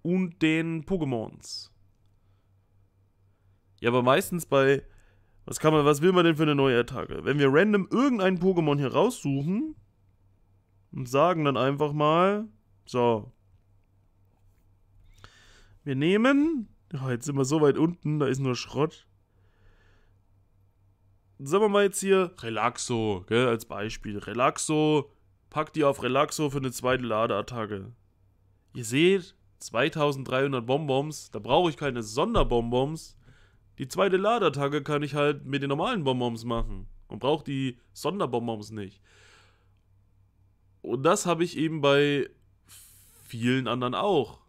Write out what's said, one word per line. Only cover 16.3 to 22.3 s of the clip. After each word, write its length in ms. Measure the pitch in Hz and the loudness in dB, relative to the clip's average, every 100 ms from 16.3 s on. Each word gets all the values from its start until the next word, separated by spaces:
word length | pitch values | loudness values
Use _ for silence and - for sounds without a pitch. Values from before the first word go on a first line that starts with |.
| 277 302 311 208 _ _ | 4 2 0 -6 _ _
oh, 140 | 147 131 | -8 -4
jetzt 160 | 120 | -4
sind 120 | 151 139 | -4 -2
wir 80 | |
so 160 | 131 160 | 0 4
weit 180 | 147 131 | 4 4
unten, 400 | 165 175 147 151 | 0 0 -4 -2
da 80 | 135 | 0
ist 120 | 131 | 0
nur 180 | 135 120 | -2 -4
Schrott. 500 | - 123 156 - _ _ _ _ _ _ - _ _ _ _ _ _ _ _ _ _ _ _ _ _ _ _ _ | -6 -2 -2 -4 _ _ _ _ _ _ -20 _ _ _ _ _ _ _ _ _ _ _ _ _ _ _ _ _
Sagen 260 | 139 185 | -2 2
wir 40 | 214 | 2
mal 160 | 202 | 4
jetzt 160 | 202 196 | 2 0
hier 340 | 196 190 180 | 2 2 2